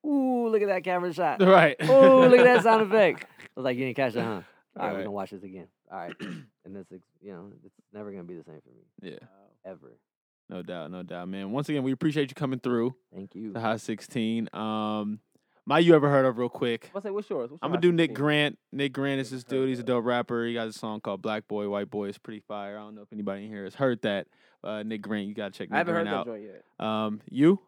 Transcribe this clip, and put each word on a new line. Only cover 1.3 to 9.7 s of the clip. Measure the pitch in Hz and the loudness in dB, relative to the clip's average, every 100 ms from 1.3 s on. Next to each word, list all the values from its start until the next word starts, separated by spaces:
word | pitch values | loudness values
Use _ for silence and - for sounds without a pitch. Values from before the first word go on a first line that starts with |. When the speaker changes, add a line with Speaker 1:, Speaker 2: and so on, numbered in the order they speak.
| 135 | 4
Speaker 2:
<laughs> | |
Right. | 185 190 160 - | 8 8 8 2
Speaker 1:
Ooh, | 156 269 269 262 254 | 6 10 10 10 10
look | 247 | 10
at | |
that | 247 240 | 8 8
sound | 226 220 | 6 4
Speaker 2:
<laughs> | 208 | 4
Speaker 1:
effect." | 214 185 - - _ | 4 4 2 -12 _
I | - - | -18 -6
was | |
like, | 127 123 | -4 -2
"You | |
didn't | 131 120 | -4 -2
catch | 131 | -2
that, | 117 | -2
huh? | 113 | -4
All | 101 | -6
right, | - _ _ - | -10 _ _ -8
we're | 87 | -6
Speaker 2:
Right. | 82 | -6
Speaker 1:
gonna | 104 | -6
watch | 101 95 | -8 -10
this | 101 | -12
again." | 98 92 82 _ _ | -16 -18 -20 _ _
All | 92 | -14
right. | 87 - | -14 -12
<clears throat> | - 170 123 _ | -14 -14 -18 _
And | - 98 | -18 -18
that's, | 92 | -18
ex-, | 92 _ _ | -20 _ _
you | 98 | -18
know, | 90 101 101 98 | -18 -18 -20 -20
it's | _ _ | _ _
never | 104 104 | -16 -14
gonna | 98 | -14
be | 87 87 | -14 -16
the | |
same | 78 76 | -18 -20
for | 60 | _
me. | _ _ - 90 | _ _ -20 -18
Speaker 2:
Yeah. | - | -18
Speaker 3:
Wow. | - 98 101 _ 95 | -20 _ _ _ -20